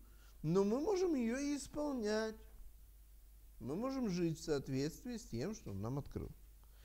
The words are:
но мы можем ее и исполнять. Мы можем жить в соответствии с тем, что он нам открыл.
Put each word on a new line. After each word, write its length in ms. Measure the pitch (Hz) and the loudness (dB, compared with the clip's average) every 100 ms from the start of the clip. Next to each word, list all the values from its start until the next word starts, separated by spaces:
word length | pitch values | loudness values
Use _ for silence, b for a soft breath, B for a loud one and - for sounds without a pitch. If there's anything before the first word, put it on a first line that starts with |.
| b b b b | b b b b
но 220 | 151 185 | 4 6
мы 160 | 202 240 | 6 4
можем 340 | 320 370 370 | 4 4 4
ее 240 | 277 226 254 | 4 4 2
и 180 | 285 285 | 0 -2
исполнять. 800 | - 311 294 262 208 214 220 220 - - - - - - - - - - - - | -2 -2 0 2 2 2 2 -4 -14 -14 -14 -14 -18 -18 -20 -20 -18 -18 -18 -8
Мы 160 | 120 | -4
можем 360 | 170 262 269 226 | -2 0 0 0
жить 280 | 175 170 156 | 4 2 2
в 60 | |
соответствии 720 | - 143 135 135 147 - 247 233 | 0 0 2 0 0 -2 -6 -8
с 80 | |
тем, 300 | - 117 165 | -4 -2 -2
что 160 | 214 - | -2 -6
он 100 | 98 | -4
нам 180 | 110 143 | -2 -2
открыл. 320 | 143 - - - - - B B | -4 -6 -6 -10 -16 -20 B B